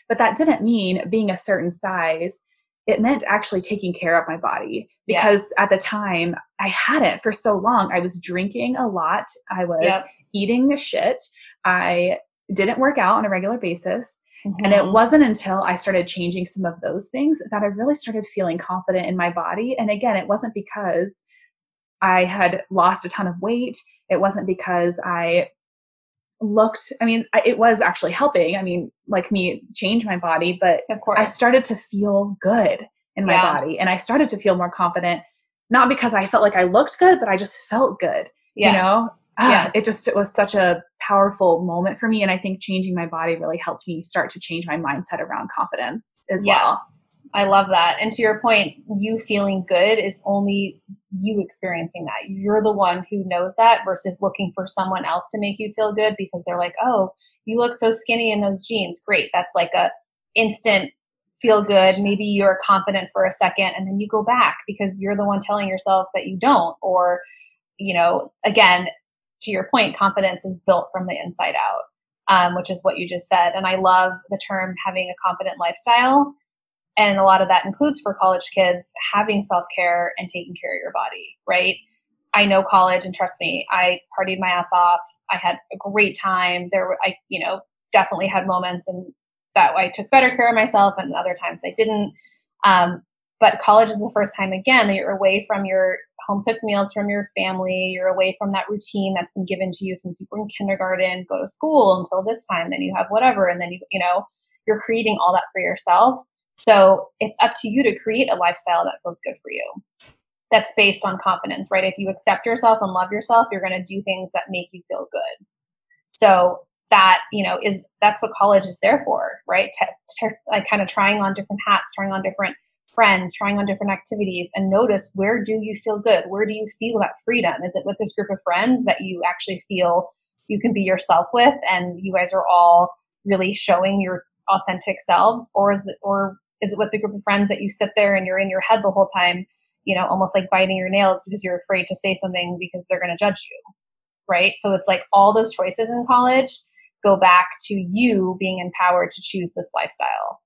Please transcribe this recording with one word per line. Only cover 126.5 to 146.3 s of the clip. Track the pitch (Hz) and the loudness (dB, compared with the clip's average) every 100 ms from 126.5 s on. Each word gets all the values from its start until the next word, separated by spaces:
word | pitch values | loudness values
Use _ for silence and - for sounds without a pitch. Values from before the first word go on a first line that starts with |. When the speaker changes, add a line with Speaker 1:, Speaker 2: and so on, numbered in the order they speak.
Speaker 2:
you | 214 214 - | -4 -8 -8
feel | 226 226 | -4 -2
that | 190 - | -2 -4
freedom? | - 240 185 - | -4 0 0 -2
Is | 180 180 | -4 -6
it | 196 | -6
with | 202 | -6
this | 208 - | -6 -6
group | 196 | -6
of | 196 | -4
friends | - 175 226 254 226 | -2 0 2 2 0
that | - | -2
you | 190 180 170 | -4 -4 -4
actually | 175 - 180 - | -4 -8 -10 -6
feel | 190 175 175 180 _ _ _ - | -2 2 2 -2 _ _ _ -8
you | 208 | -2
can | 226 | -2
be | 208 | 0
yourself | 190 185 - 170 175 | 0 0 2 2 2
with, | 240 247 285 - | 4 4 4 0
and | 185 180 175 | -2 -2 -6
you | 190 | -4
guys | 185 180 | -2 0
are | 190 - | 0 4
all | 180 175 170 175 - _ _ 202 | 6 8 8 6 -2 _ _ -2
really | 196 190 | 0 0
showing | 202 - 180 190 196 | -2 0 2 2 0
your | 185 180 - _ - | -2 -4 -10 _ -2
authentic | 190 190 180 - 190 | 0 0 -6 -4 -6
selves? | - 190 196 240 240 | 0 4 4 2 -4
Or | - 202 | 0 2
is | 202 196 | 2 -4
it, | - | -8
or | 196 196 196 190 _ - | -4 -2 -2 -6 _ -8
is | 202 | -6
it | 196 | -2
with | 214 | -2
the | 214 | -2
group | 214 | -4
of | 202 | -6
friends | 202 202 202 | -2 0 0
that | 202 | -2
you | 196 | -4
sit | - 202 - | -4 -2 2
there | 202 196 | 2 2
and | 185 | 0
you're | 185 | -2
in | 196 | -2
your | 185 | -2
head | - 220 | 2 2
the | 196 | 2
whole | 190 190 190 | 2 2 2
time, | 175 180 190 _ _ _ | 0 0 -6 _ _ _
you | - | -4
know, | 185 185 | -2 0
almost, | 185 190 | 0 0
like, | 196 185 | 0 0
biting | 190 190 190 | 2 2 0
your | 185 | 0
nails | 190 196 185 - | 2 4 2 -4
because | 202 | -8
you're | 190 175 | -6 -6
afraid | - 190 175 | -2 -2 -2
to | 185 | -4
say | 196 185 | -4 -4
something | 190 180 175 175 | -4 -4 -6 -8
because | 175 180 175 | -10 -10 -6
they're | 185 | -4
gonna | 180 170 | -4 -2
judge | 202 185 - | -2 -2 -8
you, | - - _ _ _ _ _ - | -20 -20 _ _ _ _ _ -2
right? | 180 190 - | 2 2 0
So | 208 | -2
it's, | 190 190 | -2 0
like, | 185 - | -2 2
all | 202 196 | 6 6
those | 214 220 | 6 2
choices | - 185 185 226 | -2 -4 -2 -4
in | 240 240 | -4 2
college | 247 247 | 4 4